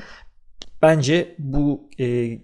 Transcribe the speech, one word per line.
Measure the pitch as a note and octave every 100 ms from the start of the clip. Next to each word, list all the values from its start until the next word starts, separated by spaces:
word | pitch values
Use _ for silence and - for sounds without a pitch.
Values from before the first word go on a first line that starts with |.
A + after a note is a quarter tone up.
| - - - - - - - -
Bence | D#3 D#3+ C3+ E3+ - -
bu, | C#3 C#3 D3 C#3 - -
e, | B2 A#2+ A#2+ A2+